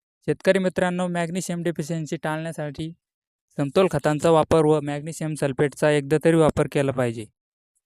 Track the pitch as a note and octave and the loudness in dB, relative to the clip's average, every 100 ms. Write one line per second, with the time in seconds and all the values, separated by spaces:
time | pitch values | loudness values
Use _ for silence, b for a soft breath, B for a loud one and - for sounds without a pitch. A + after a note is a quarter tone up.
0 | _ _ - D3 F#3+ F#3+ F#3 F3+ F3+ F3+ | _ _ -6 -2 2 2 2 0 -2 -2
1 | F3+ F3 E3+ F#3 - F3 E3+ E3 D3+ E3 | -4 -4 -4 -4 -6 -4 -4 -4 -4 -6
2 | D#3 E3 D#3+ D#3 E3 D#3+ D3+ C#3 D#3+ E3+ | -6 -6 -6 -6 -8 -8 -10 -8 -12 -12
3 | _ _ _ _ _ - C#3+ F#3+ F#3 D3 | _ _ _ _ _ -6 -2 2 2 2
4 | D#3 D3+ E3+ D#3+ D3+ E3 D3+ D#3 C#3+ D3 | 0 0 4 4 4 4 4 2 0 -8
5 | D#3 D#3 D#3 D3+ C#3+ C3 D3 - D3+ D3 | -8 -8 -8 -4 -4 0 -2 0 2 2
6 | C#3 D3+ E3 E3 D3+ - C#3+ D3 C3+ C3 | 2 2 4 4 4 2 0 0 -2 0
7 | B2 A#2 G#2+ _ _ _ _ _ | -2 -4 -12 _ _ _ _ _